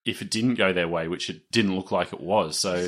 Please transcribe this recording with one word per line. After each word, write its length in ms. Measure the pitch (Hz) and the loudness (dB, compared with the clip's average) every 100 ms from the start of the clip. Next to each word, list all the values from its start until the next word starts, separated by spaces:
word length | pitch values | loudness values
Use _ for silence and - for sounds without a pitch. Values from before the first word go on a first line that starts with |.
| - | -6
if 160 | 113 | -6
it 80 | 101 | -4
didn't 240 | 110 123 | 0 0
go 180 | 117 95 | 2 2
their 160 | 90 85 | 2 0
way, 200 | 85 82 | 0 -2
which 240 | 85 - | -4 -6
it 180 | 90 - | -8 -2
didn't 260 | 113 101 92 | 2 2 2
look 160 | - | 0
like 220 | 95 87 | -2 -2
it 80 | - | -4
was. 380 | 85 104 82 78 | 0 0 2 0
So 280 | 98 90 | -2 0